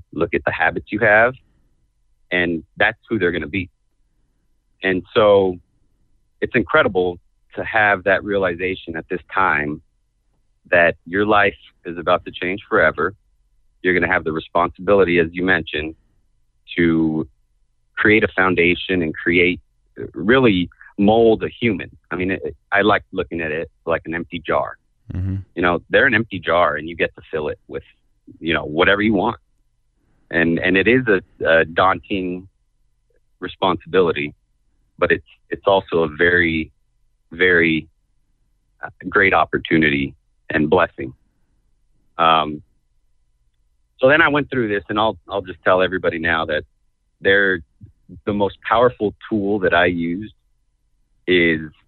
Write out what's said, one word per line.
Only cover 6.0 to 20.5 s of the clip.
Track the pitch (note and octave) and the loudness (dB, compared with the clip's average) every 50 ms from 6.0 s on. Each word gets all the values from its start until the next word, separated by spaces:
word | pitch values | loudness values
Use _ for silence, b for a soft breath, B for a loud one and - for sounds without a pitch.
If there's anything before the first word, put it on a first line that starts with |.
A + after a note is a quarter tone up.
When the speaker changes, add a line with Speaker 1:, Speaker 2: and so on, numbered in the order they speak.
| _ _ _ _ _ _ _ _ - | _ _ _ _ _ _ _ _ -8
Speaker 1:
it's | - - | -2 -2
incredible | A#2+ G#2+ - - D#3 D3 B2+ G2 - F2+ F2+ F2+ F2 _ _ _ _ _ _ _ | -2 -2 2 2 2 2 2 0 0 -2 -2 -4 -6 _ _ _ _ _ _ _
to | - G2 | -10 -10
have | - - A2 G#2+ G#2 G2+ F#2+ F2 | -4 0 0 2 2 2 0 0
that | G2 F#2+ F2 D#2+ | 0 0 0 0
realization | G#2 G2+ G2+ G2 F2+ E2+ E2+ F#2 F#2 F#2+ - - - E2 | -2 -2 -2 -2 -2 -2 -4 -6 -6 -6 -8 -10 -12 -12
at | E2 - - | -12 -10 -8
this | F#2 E2+ - _ - | -10 -10 -10 _ -4
time | G2 F#2+ F#2 D#2+ D2 D2 D2 D2+ D2 - _ _ _ _ _ _ _ _ _ _ _ _ _ _ _ _ | -2 0 0 0 0 -2 -4 -8 -10 -14 _ _ _ _ _ _ _ _ _ _ _ _ _ _ _ _
that | - - F2 E2+ E2+ D#2+ - _ | 0 2 4 4 4 2 -2 _
your | E2 E2+ G2 G#2 | -6 -2 -2 0
life | G#2 G#2+ G#2 G2+ G2+ - - - - _ _ _ | 2 2 2 2 0 -2 -4 -16 -20 _ _ _
is | F2 E2+ | -12 -12
about | E2+ D#2+ F2 F2+ E2+ - | -6 -2 0 0 0 -2
to | F#2 | -6
change | F2 - F#2 F2 F#2 G#2+ - - | -10 -8 -6 -6 -6 -6 -8 -2
forever. | A2 G2+ E2 D#2 D2+ - E2 F2+ G#2 _ _ _ _ _ _ _ _ _ _ _ _ _ | 0 2 2 2 2 0 -4 -4 -4 _ _ _ _ _ _ _ _ _ _ _ _ _
You're | - F2+ F2+ | -2 0 0
gonna | F2 E2 E2+ F#2 | 0 0 0 -2
have | F2+ E2 | -2 -2
the | E2 D#2 | -2 -6
responsibility, | D#2+ - - _ E2+ E2+ E2+ - - F#2 F2+ G2+ G2+ F#2+ E2+ F2 F2 | -6 -8 -4 _ -2 -2 0 -2 -8 -2 2 4 4 4 4 2 0
as | E2 D#2+ E2+ | 0 0 -2
you | F2+ F2 | -4 -2
mentioned, | F#2 F#2 E2+ D#2+ - - D2+ D2+ D#2+ D#2+ - _ _ _ _ _ _ _ _ _ _ _ _ _ - - | 0 0 -2 -2 -4 -8 -8 -8 -8 -10 -14 _ _ _ _ _ _ _ _ _ _ _ _ _ -12 -4
to | - F2 E2 E2 D#2+ D#2+ D#2+ D#2 D#2 D2+ - _ _ _ _ _ _ _ _ _ _ _ _ _ | 0 0 2 2 2 0 0 -2 -4 -6 -8 _ _ _ _ _ _ _ _ _ _ _ _ _
create | - - A2 G#2+ A2 G#2 | 0 2 4 4 4 2
a | G2 | 0
foundation | - - F#2 F#2 F2+ F2 E2+ F2 F2 E2+ - - F#2+ F2+ E2 | 0 0 0 2 2 2 2 0 0 -2 -2 -4 -2 -2 -2
and | D#2 D2 | -4 -6
create, | - - E2+ E2+ F2 F2 F2 F2+ F2+ - _ _ _ _ _ _ - - - - | -6 -4 -2 0 2 2 0 0 -4 -10 _ _ _ _ _ _ -16 -16 -12 -10
really | C2+ D#2 G2+ B2 C3+ C3 A#2+ | -6 0 2 2 4 4 4